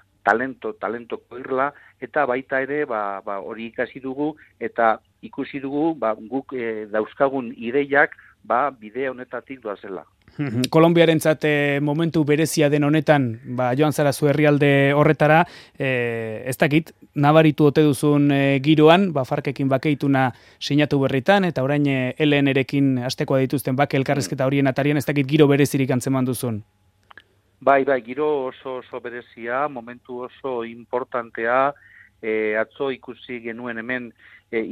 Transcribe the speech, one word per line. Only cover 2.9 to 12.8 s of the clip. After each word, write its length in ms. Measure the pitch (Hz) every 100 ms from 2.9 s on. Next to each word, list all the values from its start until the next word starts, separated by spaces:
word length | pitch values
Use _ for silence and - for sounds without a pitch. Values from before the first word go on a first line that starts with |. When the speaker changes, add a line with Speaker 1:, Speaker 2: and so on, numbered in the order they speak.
| 110 101 98 104
Speaker 1:
ba, 140 | 98
hori 300 | 90 107 117
ikasi 320 | - 120 135
dugu, 320 | 131 131 151 151 - _
eta 360 | 117 - 113 107 - _
ikusi 400 | - - 135 139
dugu, 320 | 135 143 165 156
ba, 160 | 110 110
guk, 380 | 110 131 - 131
eh, 300 | 117 110 107
dauzkagun 640 | 107 107 - 139 135 117 135
ideiak, 600 | 113 135 143 143 160 - - _
ba, 280 | - 117 139
bide 380 | 127 107 113 135
honetatik 520 | 123 127 123 - 131
doazela. 440 | 110 98 101 90 - _ _ -
Speaker 2:
Mhm. 300 | 143 113 127
Kolonbiarentzat, 760 | 160 165 170 165 160 160 151 151
eh, 340 | 147 143 143
momentu 440 | 147 147 165 160 147
berezia 440 | 147 160 - 147
den 140 | 147